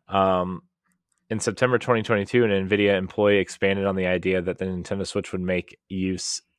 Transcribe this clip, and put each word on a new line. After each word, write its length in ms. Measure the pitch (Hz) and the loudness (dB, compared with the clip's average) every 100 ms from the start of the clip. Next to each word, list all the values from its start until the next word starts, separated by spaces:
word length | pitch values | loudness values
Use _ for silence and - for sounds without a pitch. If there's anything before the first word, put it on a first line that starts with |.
| _ | _
Um, 540 | 98 95 92 90 90 - _ _ _ _ _ _ | 2 2 2 0 -6 -12 _ _ _ _ _ _
in 80 | 110 | -4
September 400 | - 101 127 120 | -4 0 2 2
twenty 240 | - 117 | 2 0
twenty-two, 400 | 104 107 98 123 | 2 0 2 2
an 80 | 117 | 4
nvidia 440 | 98 95 101 101 98 | 2 2 2 4 2
employee 440 | 95 - 104 101 | 0 0 4 4
expanded 480 | 92 - 98 98 98 | 2 -2 0 0 0
on 80 | 95 | 0
the 100 | 92 | 0
idea 380 | 92 90 92 | 0 0 -2
that 160 | 90 87 | -2 -4
the 60 | 95 | -6
Nintendo 420 | 92 87 98 95 | -6 -6 -6 -4
Switch 240 | 104 95 | -6 -6
would 100 | 95 | -6
make 380 | 90 92 87 - _ | -2 -2 -4 -14 _
use, 540 | 95 95 92 - - - | -4 -2 -4 -6 -8 -12